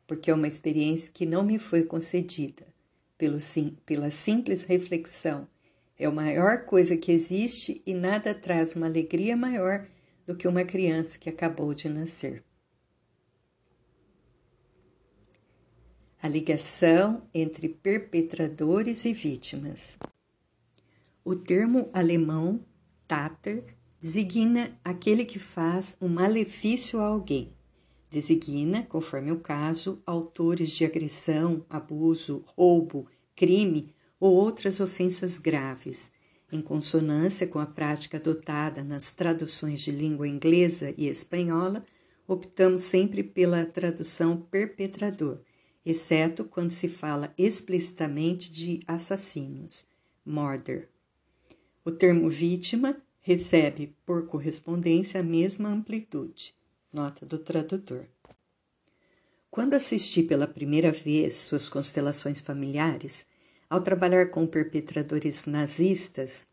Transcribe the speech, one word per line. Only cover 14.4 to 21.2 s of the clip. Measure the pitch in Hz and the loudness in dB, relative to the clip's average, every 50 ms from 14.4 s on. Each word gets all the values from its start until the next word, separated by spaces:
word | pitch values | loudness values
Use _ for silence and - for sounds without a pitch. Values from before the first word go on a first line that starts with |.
| _ _ _ _ _ _ _ _ _ _ _ _ _ _ _ 101 _ _ _ _ _ _ _ _ _ _ _ _ - - - _ - _ _ _ | _ _ _ _ _ _ _ _ _ _ _ _ _ _ _ _ _ _ _ _ _ _ _ _ _ _ _ _ -20 -20 -20 _ -20 _ _ _
A | - 151 | -4 -2
ligação | 147 156 156 165 156 151 - - - - 180 165 165 175 196 214 226 247 - - | -2 0 0 0 0 0 -2 -4 0 4 6 8 8 8 6 4 2 -2 -6 -6
entre | - 165 160 156 160 - 160 160 | -2 -2 -2 -2 -2 -4 -6 -6
perpetradores | 160 - - 196 208 214 196 - - 170 165 165 - - 160 156 156 151 156 156 175 208 220 233 233 226 - | -6 -2 0 0 0 0 -2 0 0 0 0 0 -2 -4 -4 -4 -2 -2 0 2 2 2 2 0 -2 -2 -2
e | 233 226 | -2 -2
vítimas. | - - 151 131 120 - - - 139 143 - - - - - - - - - _ _ _ _ _ _ _ _ _ _ _ _ _ _ _ _ _ _ _ _ _ _ | -2 -4 -6 -6 -6 -8 -10 -8 -8 -10 -10 -10 -12 -14 -18 -16 -16 -16 -16 _ _ _ _ _ _ _ _ _ _ _ _ _ _ _ _ _ _ _ _ _ _